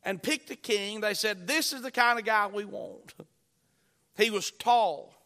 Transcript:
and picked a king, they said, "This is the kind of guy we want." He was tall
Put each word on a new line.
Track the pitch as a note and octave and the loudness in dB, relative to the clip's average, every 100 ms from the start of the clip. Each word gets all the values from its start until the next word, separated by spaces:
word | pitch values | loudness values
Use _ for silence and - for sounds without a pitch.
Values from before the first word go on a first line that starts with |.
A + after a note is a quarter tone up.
and | - F#3+ | -4 -4
picked | A3+ D#4 - | -2 -2 -4
a | C4+ | -14
king, | - G#3 G3 G#3+ | -2 -2 -2 -4
they | G#3+ | -2
said, | G3+ A3 G3+ F3+ | 0 -2 -4 -2
"This | D4+ - | -2 0
is | C4+ | -4
the | B3+ | -6
kind | B3 A#3+ A#3 | 2 4 4
of | G#3+ | 2
guy | A3 G#3 | 2 2
we | G3+ | -4
want." | G#3 G3 - - - - - _ _ _ _ _ _ _ _ - | -8 -10 -12 -14 -20 -20 -20 _ _ _ _ _ _ _ _ 2
He | A3+ | 2
was | G#3+ - | 2 -4
tall | - A3+ A#3+ G#3 D3 - _ | -4 4 4 4 -2 -10 _